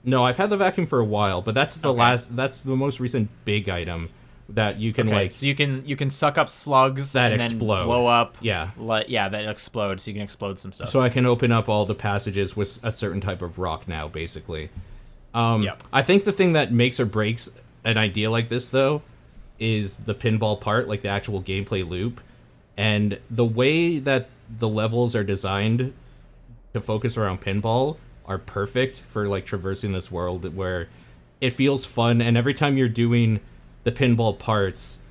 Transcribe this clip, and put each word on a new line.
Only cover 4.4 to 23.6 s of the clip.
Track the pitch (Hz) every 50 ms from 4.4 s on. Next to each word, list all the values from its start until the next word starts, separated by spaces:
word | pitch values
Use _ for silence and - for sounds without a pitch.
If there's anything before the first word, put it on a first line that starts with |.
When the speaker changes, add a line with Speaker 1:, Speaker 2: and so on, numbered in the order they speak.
| - -
Speaker 1:
that | 104 113 107 104 - 101
you | 110 113
can, | 110 - 113 110
Speaker 2:
Okay, | 107
Speaker 1:
like, | 101 98 95
Speaker 2:
so | - - 139
you | 139 139
can, | 143 147 143 135 131 131
you | 147 135
can | 135 143 135
suck | 139 - 156 147 143 165
up | 151 -
slugs | - - - 151 139 131 131 135 131 135 135 - -
Speaker 1:
that | 127 127 117
Speaker 2:
and | 107 107
then | 117 117
Speaker 1:
explode. | 117 113 117 107 104 92 87
Speaker 2:
blow | 98 120 123 123
up. | 120 120 117 117 - - -
Speaker 1:
Yeah. | 113 110 98 85 78 92 - -
Speaker 2:
Li-, | 113 113 110 110 107 -
yeah, | 123 110 98 95
that | 101 107 104
explode, | 107 107 - - - - 117 104 98 95 92
so | - 110
you | 98
can | 104
explode | 104 98 - - 104 98 98 -
some | - 98
stuff. | - - - -
Speaker 1:
So | - 135
I | 127 123
can | 117 131 123
open | 123 120 120 135 117
up | 117 113 107 -
all | 107 104 104
the | 92 104
passages | - - 104 101 101 - 107 95 101 98 92 -
with | 104 101 - - - -
a | 113
certain | 110 - 113 98 87 101
type | 92 104 92 90
of | 90 87 82 87
rock | 92 87 80 78 - -
now, | 82 78 78
basically. | 78 - 78 82 82 - 78 - - 85 78 76 - - - - - - - - - - - - - -
Um, | 117 117 113 117 107 104
Speaker 2:
Yep. | 95 - - - -
Speaker 1:
I | - 135
think | 131 - 185 202
the | 196 208
thing | 196 - 190 180
that | 165 156 135 90
makes | 120 117 120 127 120 -
or | 123
breaks | 107 98 107 107 107 113 117 - - - - - - - - -
an | 117 110 110
idea | 107 104 90 107 104 110
like | 113 117 117 117
this, | 117 123 - -
though, | - 135 135 135 151 147 - - - - - - - - - - - -
is | 113 113 110 107 104 92 - -
the | 104 110 104
pinball | - - 113 110 107 113 107 107 104
part, | - 107 104 120 -
like, | 98 107 101
the | - 101
actual | 98 101 - - 101 95
gameplay | 92 - 95 98 98 - 110 95 92
loop. | 82 90 90 101 120 120 - - - - - - - - - _ _ -
And | - 104 110 104 104 104 104 101 - - -
the | 117 117 120
way | 117 110 120